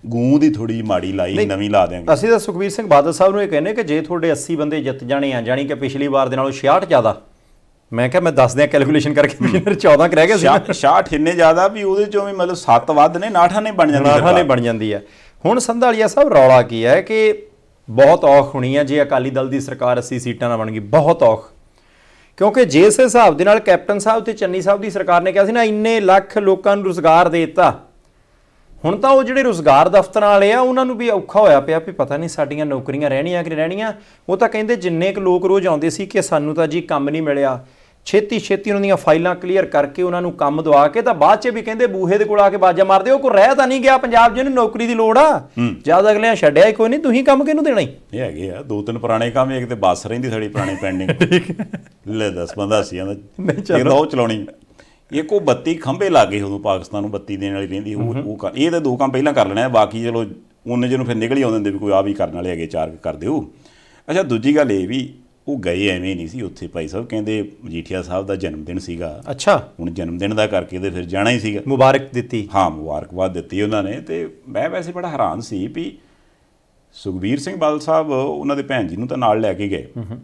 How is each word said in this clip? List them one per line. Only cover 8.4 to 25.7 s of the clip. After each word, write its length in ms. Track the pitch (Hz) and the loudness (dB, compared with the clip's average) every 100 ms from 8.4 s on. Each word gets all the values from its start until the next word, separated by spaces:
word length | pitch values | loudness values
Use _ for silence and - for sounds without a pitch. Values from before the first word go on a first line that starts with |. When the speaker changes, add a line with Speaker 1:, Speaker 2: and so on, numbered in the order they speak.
| 123 127 | 2 4
Speaker 2:
ਦਿਆਂ 120 | 147 | 2
ਕੈਲਕੂਲੇਸ਼ਨ 460 | 147 139 151 151 | 2 2 2 2
ਕਰਕੇ," 320 | 147 143 - 240 | 0 0 0 0
Speaker 1:
ਹੂੰ। 160 | 190 | 0
Speaker 2:
ਫਿਰ 120 | 202 | 0
ਚੌਦਾਂ 360 | 202 185 185 170 | 2 6 6 6
ਕੁ 60 | 156 | 4
ਰਹਿ 120 | 170 | 4
ਗਏ 60 | |
ਸੀ। 60 | 208 | 4
Speaker 1:
ਛਿਆ-, 340 | 143 147 190 | 4 2 0
ਛਿਆਹਠ 400 | 196 139 160 - | 0 4 2 2
ਇੰਨੇ 180 | 160 320 | -2 0
ਜ਼ਿਆਦਾ 360 | 302 160 165 190 | 4 4 6 2
ਵੀ 160 | 220 | 0
ਉਹਦੇ 220 | 196 196 208 | -2 0 0
ਚੋਂ 200 | 208 202 | -2 -4
ਵੀ, 60 | |
ਮਤਲਬ, 240 | 196 180 175 | -4 -4 -4
ਸੱਤ 360 | - 233 - | 2 2 4
ਵੱਧ 260 | 151 156 175 | 4 4 2
ਨੇ, 100 | 214 | -2
ਉਨਾਹਠ 300 | 185 175 202 | 2 2 2
ਨੇ 140 | 214 | -4
ਬਣ 200 | 190 156 | 0 2
ਜਾਂਦੀ 140 | 143 139 | 4 4
Speaker 2:
ਉਨਾਹਠ 140 | 147 | 4
Speaker 1:
ਸਰਕਾਰ। 140 | 170 | 4
Speaker 2:
ਨੇ 100 | 185 | 4
ਬਣ 180 | 151 127 | 2 0
ਜਾਂਦੀ 300 | 120 113 107 | 0 -2 -4
ਆ। 100 | 101 - _ - _ 170 | -4 -8 _ -20 _ 0
ਹੁਣ 140 | 247 | 0
ਸੰਧਾਲੀਆ 480 | 240 233 247 220 220 | 0 0 0 2 0
ਸਾਹਿਬ, 260 | - 285 | 2 4
ਰੌਲਾ 280 | 156 131 127 | 6 8 6
ਕੀ 240 | 117 117 117 | 4 0 2
ਹੈ 160 | 160 | 2
ਕਿ 420 | 185 220 214 208 - _ _ _ - | 2 2 2 0 -8 _ _ _ -6
ਬਹੁਤ 360 | 113 139 170 151 | 6 6 8 6
ਔਖ 300 | 139 131 135 | 6 4 -2
ਹੋਣੀ 200 | 127 143 | -2 0
ਆ 80 | |
ਜੇ 180 | 143 147 | 0 0
ਅਕਾਲੀ 280 | 143 135 131 | 0 0 -2
ਦਲ 200 | 135 131 | -4 -4
ਦੀ 100 | 139 | -4
ਸਰਕਾਰ 380 | 135 127 123 123 | -6 -4 -2 -2
ਅੱਸੀ 220 | 120 127 | -2 -8
ਸੀਟਾਂ 300 | 127 104 120 | -6 -6 -4
ਨਾਲ 80 | 113 | -2
ਬਣ 140 | 110 | -4
ਗਈ, 80 | 110 | -8
ਬਹੁਤ 440 | 101 147 151 165 | 0 2 2 4
ਔਖ। 260 | 123 110 - _ _ _ _ _ _ _ _ - | 4 2 -6 _ _ _ _ _ _ _ _ -2
ਕਿਉਂਕਿ 280 | 202 208 214 | 0 4 4
ਜਿਸ 340 | 139 202 208 | 6 6 6
ਹਿਸਾਬ 380 | 254 240 208 151 | 4 6 4 4
ਦੇ 60 | |
ਨਾਲ 160 | 185 214 | 2 4
ਕੈਪਟਨ 400 | 220 175 - 202 | 4 2 2 -2
ਸਾਹਿਬ 240 | 208 226 | 0 -2
ਤੇ 100 | 220 | -2
ਚੰਨੀ 280 | 214 190 185 | -4 -4 -2
ਸਾਹਿਬ 200 | 175 202 | 0 0
ਦੀ 80 | 208 | -2
ਸਰਕਾਰ 320 | 185 180 175 | -4 2 2
ਨੇ 100 | 190 | 2
ਕਿਹਾ 140 | 190 202 | 2 2
ਸੀ 60 | |
ਨਾ, 120 | 240 | 2
"ਇੰਨੇ 360 | 226 | 0